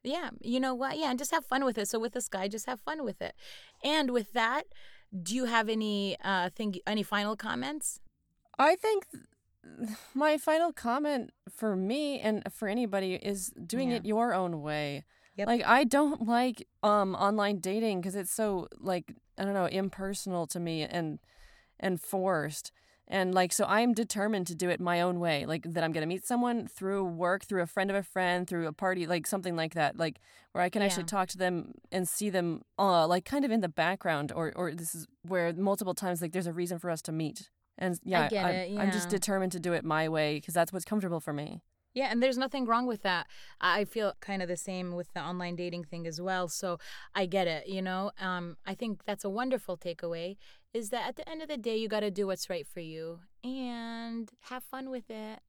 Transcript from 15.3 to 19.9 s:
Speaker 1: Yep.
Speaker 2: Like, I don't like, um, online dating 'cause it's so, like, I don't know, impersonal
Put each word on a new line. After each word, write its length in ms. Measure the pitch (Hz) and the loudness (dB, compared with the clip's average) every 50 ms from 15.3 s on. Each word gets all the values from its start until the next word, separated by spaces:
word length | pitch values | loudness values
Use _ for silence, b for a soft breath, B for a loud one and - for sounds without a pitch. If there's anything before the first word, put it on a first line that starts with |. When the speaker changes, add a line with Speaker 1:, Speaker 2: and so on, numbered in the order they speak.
| b | b
Speaker 1:
Yep. 120 | - 202 | -4 0
Speaker 2:
Like, 160 | 226 233 240 - | 2 2 2 8
I 160 | - 226 262 302 | 8 8 8 8
don't 420 | 226 - 277 302 285 294 - 233 | 6 6 4 4 4 2 0 2
like, 400 | 214 233 233 247 254 233 - - _ _ _ - | 2 4 4 4 2 0 -4 -12 _ _ _ 4
um, 300 | 208 208 208 196 190 185 | 4 6 6 4 2 2
online 440 | - 196 196 214 214 202 202 208 185 | 2 2 2 4 4 2 2 0 0
dating 420 | 170 185 196 220 226 220 202 180 | 0 0 0 2 2 2 0 0
'cause 140 | 170 190 185 | -2 -2 -4
it's 160 | 202 180 - | -4 -4 -4
so, 360 | - - 220 208 196 180 160 - - - | -2 0 0 0 0 -2 -4 -6 -12 -8
like, 340 | - 190 185 180 - - - - _ _ _ | -2 -2 -2 -2 -2 -8 -18 -20 _ _ _
I 60 | - 190 | -4 -2
don't 80 | 196 196 | 0 2
know, 120 | 196 180 | 2 2
impersonal 840 | 175 - 190 196 190 | 2 2 0 0 0